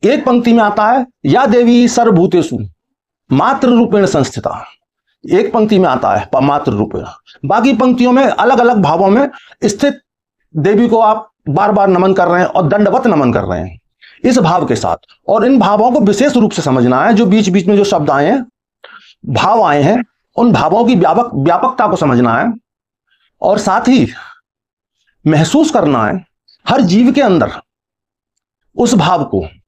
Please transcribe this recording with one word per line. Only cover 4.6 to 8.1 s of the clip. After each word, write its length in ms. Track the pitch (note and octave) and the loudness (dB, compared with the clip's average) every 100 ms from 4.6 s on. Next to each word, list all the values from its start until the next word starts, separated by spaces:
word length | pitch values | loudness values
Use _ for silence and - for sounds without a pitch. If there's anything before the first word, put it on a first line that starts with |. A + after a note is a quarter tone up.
| - _ _ _ _ _ D#3 | -16 _ _ _ _ _ -4
एक 220 | F3 A#3 | -2 0
पंक्ति 260 | - G#3+ G#3 | -2 0 2
में 100 | F#3 | 2
आता 260 | B2 - G2 | 0 -2 -4
है 120 | - | -2
प-, 40 | C3+ | -2
मातृ 360 | C3+ C#3+ D3 | 0 -2 -2
रूपेण, 320 | G#2 G#2+ F2+ - - _ - | -4 -4 -6 -12 -18 _ -14
बाकी 280 | C#3 G3+ A#3+ | -4 0 0
पंक्तियों 400 | A3+ B3+ B3 B3 | 0 0 0 2